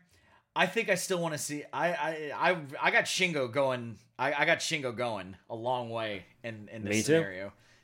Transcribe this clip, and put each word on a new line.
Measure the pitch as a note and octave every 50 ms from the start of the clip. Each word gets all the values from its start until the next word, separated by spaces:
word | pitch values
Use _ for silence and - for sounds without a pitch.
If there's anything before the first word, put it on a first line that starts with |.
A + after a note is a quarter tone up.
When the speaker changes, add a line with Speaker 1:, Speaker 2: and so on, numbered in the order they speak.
| _ _ _ _ _ _ _ _ _ _ _
Speaker 1:
I | D3+ F3 F3+
think | F#3 A3+ A3 G3
I | G3
still | F3 - - F#3+ F3
wanna | E3+ E3 D#3 C#3+
see, | A#2+ - D3 D3 C#3+ - -
I, | C3 D3+ E3+ F3
I, | D3+ D3 D#3 E3 D#3 D#3 D3 B2 G2+ C#3+ E3+
I, | F#3 E3+ D3+ C3 C#3 C3
I | - E3+
got | G3 A#3 -
Shingo | - - - F#3 F3 E3 D3 C3 A#2+
going, | A2+ C#3+ C#3 C3+ B2+ B2 A#2+ A#2 A2+ G#2 _ _ _ -
I, | B2+ C#3 D3
I | C#3+ D3+
got | D#3 E3 -
Shingo | - - E3 D#3 C#3 B2+ A#2
going | G#2+ B2 A#2+ A2+ G2+ F#2 F#2 G2 - _ _
a | A#2
long | A2+ A#2 B2 B2+ B2 A#2+ A#2
way | A2+ A#2 A2+ A2 G#2 F#2+ F2+ - - _ _
in, | A#2 A2 G#2+ G#2+ G2+
in | - A2+ G#2+
this | G2+
Speaker 2:
Me | G#2 A2
too. | G#2+
Speaker 1:
scenario. | - D3+ E3 E3 - F#2 F#2 G2 G2+ - _ _ _ - _